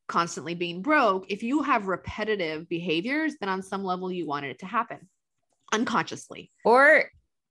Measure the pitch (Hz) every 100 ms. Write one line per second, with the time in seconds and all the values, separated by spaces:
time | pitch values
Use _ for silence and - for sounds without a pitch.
0 | - 170 170 190 143 170 175 175 208 302
1 | 226 190 - 196 233 294 277 240 190 175
2 | - - 214 208 160 160 170 165 175 160
3 | 226 294 320 302 196 190 190 196 190 185
4 | 185 185 151 143 139 120 185 233 240 147
5 | 180 _ _ _ _ _ _ 220 - 220
6 | 156 120 - - - _ 208 247 285 285
7 | - _ _ _ _